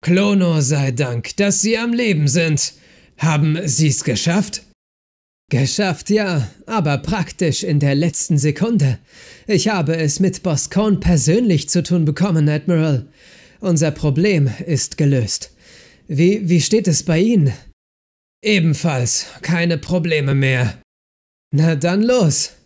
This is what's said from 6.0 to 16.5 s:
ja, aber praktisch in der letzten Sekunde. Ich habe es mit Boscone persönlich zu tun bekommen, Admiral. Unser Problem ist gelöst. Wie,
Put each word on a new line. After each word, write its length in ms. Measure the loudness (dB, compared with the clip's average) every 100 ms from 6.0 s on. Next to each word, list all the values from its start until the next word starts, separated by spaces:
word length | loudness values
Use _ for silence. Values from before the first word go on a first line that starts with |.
| 0
ja, 400 | 0 0 -2 -4 -8 -6
aber 320 | -2 0 -2
praktisch 640 | -2 -4 -4 -2 -2 -2
in 160 | -2 0
der 140 | 2
letzten 420 | 0 0 -2 -2 0
Sekunde. 600 | 0 0 0 2 0 -2 _ -20 -20 -20 -2
Ich 220 | 0 0
habe 280 | -2 -2 0
es 240 | -2 0
mit 220 | -2 -2
Boscone 560 | -4 -4 -2 -2 0 0
persönlich 720 | 2 2 2 2 2 0 0
zu 120 | -2
tun 220 | 0 0
bekommen, 460 | 0 0 0 2 2
Admiral. 560 | 0 0 0 2 0 -4 _ -20 -20 -20 _
Unser 320 | -2 0 0
Problem 600 | -2 -2 0 2 2 0 -2 -4
ist 320 | -4 -4 -2
gelöst. 540 | 0 2 -2 -6 -10 _ -20 -20 -20 _ _
Wie, 440 | 0 2 2 2